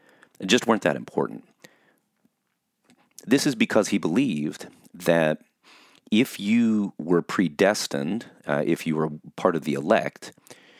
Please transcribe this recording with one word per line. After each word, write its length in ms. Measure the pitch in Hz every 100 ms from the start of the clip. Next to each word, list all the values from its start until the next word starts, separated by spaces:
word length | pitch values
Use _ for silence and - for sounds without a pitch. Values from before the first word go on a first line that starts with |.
| _ _ _ -
just 220 | 92 117 117
weren't 160 | 110
that 140 | 80 69
important. 480 | - - 69 57 _ _ - _ _ _ _ _ _ _ _ _ _ _ _ _ _ - -
This 200 | 139 151
is 80 |
because 340 | 113 113 110 98
he 100 | 98
believed 680 | 80 98 139 76 76 - - _ _
that 480 | 87 87 82 78 78 _ _ _ - _ _ -
if 280 | 107 131 -
you 540 | 101 117 113 107 98 -
were 240 | 78 87
predestined, 1040 | - - 82 73 98 107 - 69 76 110 - _ -
uh, 160 | 73
if 220 | 76 82 82
you 100 | 78
were 140 | 78 76 - -
part 200 | 92 82
of 80 |
the 100 | 69
elect, 580 | 69 90 107 69 - - - _ - _